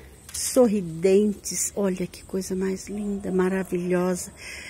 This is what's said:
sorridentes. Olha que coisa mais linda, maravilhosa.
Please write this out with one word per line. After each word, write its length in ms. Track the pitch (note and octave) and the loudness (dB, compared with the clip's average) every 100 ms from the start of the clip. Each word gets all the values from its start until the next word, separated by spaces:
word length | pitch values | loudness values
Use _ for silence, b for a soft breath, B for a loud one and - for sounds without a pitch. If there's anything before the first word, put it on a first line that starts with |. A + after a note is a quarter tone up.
| B B B | B B B
sorridentes. 1400 | - - C4 A#3+ G#3 E3+ D#3+ F#3+ G3 G#3+ G3+ - F3+ - - | -6 0 4 4 4 -2 0 4 6 4 0 -6 -4 -4 -2
Olha 300 | G3 F#3 F3+ | 0 0 -4
que 180 | - | -8
coisa 320 | - F#3+ F#3 F#3 | -8 -6 -4 -2
mais 320 | F#3+ F#3 - | -2 -4 -6
linda, 420 | G#3 G#3 G3 F#3+ | -6 -4 -4 -2
maravilhosa. 1000 | F#3 F#3 F#3+ F#3+ F3+ F3+ F3+ F3+ F3+ - - B B B | 2 2 0 -2 -2 0 2 2 0 -6 -14 B B B